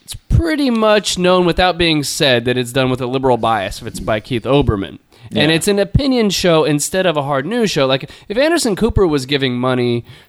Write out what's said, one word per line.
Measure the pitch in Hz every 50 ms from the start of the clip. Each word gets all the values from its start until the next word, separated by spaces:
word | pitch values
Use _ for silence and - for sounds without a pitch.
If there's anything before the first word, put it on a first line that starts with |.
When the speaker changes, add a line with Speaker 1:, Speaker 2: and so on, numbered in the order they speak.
| _
Speaker 1:
it's | - -
pretty | - _ - - - 330 330 311 285 294 254
much | 233 220 220 214 208 214 196 - - 180
known | 180 180 185 185 180
without | 170 165 - 180 180 170
being | 170 175 165 160 151 139
said | - - - 160 139 123 120 117
that | 123 123
it's | 127 127 120
done | 120 139 131 127
with | 127 123
a | 135 120
liberal | 127 131 131 131 123 113
bias | 110 113 113 107 92 101 - -
if | 120 110
it's | - -
by | - - 110 107
Keith | - - 127 113 -
Oberman, | 113 135 143 139 117 110 98 95 76 - - _ _ _ - 117 113
and | - - 147 151
Speaker 2:
Yeah. | 160
Speaker 1:
it's | 165 -
an | 208 202 202
opinion | 196 196 - - 285 277 254 240 220 202
show | 170 - - 180 165 156
instead | 156 143 147 147 - - - 190 185
of | 175 156
a | 151 139
hard | 139 147 135 131
news | 170 226 247 226 185
show. | - 160 139
Like, | 131 131 135 - - - - - -
if | 202 240
Anderson | 285 320 349 339 - 247 190
Cooper | 160 202 233 - - 196
was | 170 151 143 131
giving | 127 147 135 139 131 123 123
money | 123 127 127 127 123 120 120 120 - - - - -